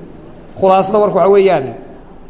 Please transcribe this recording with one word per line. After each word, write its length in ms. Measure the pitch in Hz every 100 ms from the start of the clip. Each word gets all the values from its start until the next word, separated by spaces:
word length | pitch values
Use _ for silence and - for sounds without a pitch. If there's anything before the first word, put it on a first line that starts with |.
| - - - - - -
Khulaasada 380 | 190 190 190 214
warku 180 | 202 175
waxa 120 | 190
weeyaan, 360 | 202 190 160 127 113 - - - -